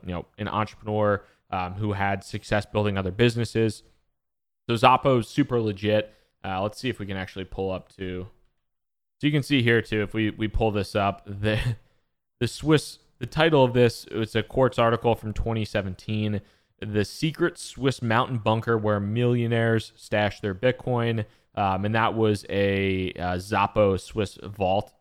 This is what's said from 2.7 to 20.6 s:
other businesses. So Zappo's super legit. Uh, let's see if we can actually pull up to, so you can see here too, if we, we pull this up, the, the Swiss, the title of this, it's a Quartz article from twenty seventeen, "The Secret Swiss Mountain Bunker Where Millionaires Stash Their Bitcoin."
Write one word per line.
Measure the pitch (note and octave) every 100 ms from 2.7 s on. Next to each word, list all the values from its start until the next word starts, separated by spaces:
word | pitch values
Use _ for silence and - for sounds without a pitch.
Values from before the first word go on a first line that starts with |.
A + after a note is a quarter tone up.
| G#2+ G#2 G2
other | F#2+
businesses. | F#2+ A#2+ A#2 A2+ A#2 A2+ - _ _ _ _ _ _ _ _ -
So | A#2
Zappo's | B2 B2+ C#3 B2 A2
super | - C#3 B2
legit. | A2 G2 G#2 G#2+ G#2+ _ _ _
Uh, | F#2+ F#2
let's | G#2 -
see | C3
if | G#2+
we | G2
can | F#2+
actually | F#2+ G2
pull | F#2 - F#2+
up | F#2 - -
to, | F#2 F2+ G2+ _ _ _ _ _ _ _ _ _
so | D3
you |
can | D3
see | B2+ C#3+
here | A#2 A#2
too, | - G#2+
if | G2
we, | A2+ A2
we | G#2 G#2+
pull | - A2+
this | G#2 F#2+
up, | G#2 G2+ G2 -
the, | G2 G#2+ G#2+ A#2+ A2 _ _ _ _ _ -
the | A#2+
Swiss, | - C#3+ D#3 - - _ -
the | A#2+
title | D3+ E3 D3+
of | B2+
this, | A#2+ A#2+ - -
it's | G#2 A2
a | A2+
Quartz | - - C3 -
article | A#2 A#2 A#2+
from | A2 G#2+
twenty | G2+ A2+ A2+ G#2
seventeen, | G#2+ G2 F#2 - G#2+ G#2+ G#2 - _ _ -
"The | G#2 G#2
Secret | G2 - D#3+ D3 E3+ -
Swiss | - - C3 -
Mountain | A#2+ A2+ B2+ B2
Bunker | G#2+ A2+ A#2 A2+
Where | G#2 G#2
Millionaires | G2+ A2+ B2 A#2+ A#2 A#2 A2+ A2+ - -
Stash | - G#2+ G#2 -
Their | G#2
Bitcoin." | F#2+